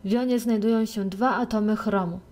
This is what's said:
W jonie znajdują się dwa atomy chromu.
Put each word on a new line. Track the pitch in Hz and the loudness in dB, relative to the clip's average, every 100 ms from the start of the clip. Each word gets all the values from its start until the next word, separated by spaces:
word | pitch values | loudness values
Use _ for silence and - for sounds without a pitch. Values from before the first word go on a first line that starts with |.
| 190 | 0
W | |
jonie | 233 254 247 | 0 2 0
znajdują | 240 220 220 226 220 | 2 2 2 2 0
się | 214 196 | -2 -6
dwa | 190 254 196 | 0 0 0
atomy | 240 220 208 214 | -2 0 0 0
chromu. | 220 202 175 180 - | 0 0 -2 -6 -12